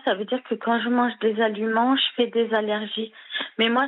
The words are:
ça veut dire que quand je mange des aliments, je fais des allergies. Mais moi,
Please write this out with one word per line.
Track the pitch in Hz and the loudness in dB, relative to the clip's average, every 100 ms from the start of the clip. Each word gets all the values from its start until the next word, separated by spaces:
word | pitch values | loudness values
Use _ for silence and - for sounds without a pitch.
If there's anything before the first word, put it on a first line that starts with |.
| 269 | 0
ça | 190 | -2
veut | 208 | -2
dire | 254 - | -4 -4
que | 226 | -4
quand | - 233 | 0 0
je | 226 | 2
mange | 247 240 233 | 2 0 0
des | 214 214 | -2 2
aliments, | 226 208 220 226 247 269 | 0 0 -2 2 2 2
je | - - | 0 0
fais | 233 | 0
des | 226 226 220 | 2 0 0
allergies. | 214 214 214 214 226 - - - - - | 0 -2 -4 -8 -8 -10 -10 -8 -8 0
Mais | 226 | 2
moi, | 240 | 2